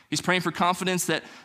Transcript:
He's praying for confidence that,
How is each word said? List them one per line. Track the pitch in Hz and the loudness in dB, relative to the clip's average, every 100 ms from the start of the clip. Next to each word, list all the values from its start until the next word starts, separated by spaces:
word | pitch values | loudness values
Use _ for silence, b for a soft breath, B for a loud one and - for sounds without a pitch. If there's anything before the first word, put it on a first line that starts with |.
| B | B
He's | 151 | -4
praying | 175 180 | 0 0
for | 170 | 0
confidence | - 175 185 185 180 - | 2 2 2 0 0 0
that, | 156 - B | -2 -4 B